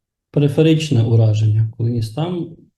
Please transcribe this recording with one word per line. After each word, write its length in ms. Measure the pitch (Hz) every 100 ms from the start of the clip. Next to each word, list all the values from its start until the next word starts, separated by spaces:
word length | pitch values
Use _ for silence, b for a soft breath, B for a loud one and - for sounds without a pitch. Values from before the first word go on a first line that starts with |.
| _ _ _
периферичне 720 | 147 143 160 160 156 - 117
ураження, 720 | 113 113 110 107 107 107 113 -
коли 140 | 117
ністам, 680 | 120 110 - 170 180 - - _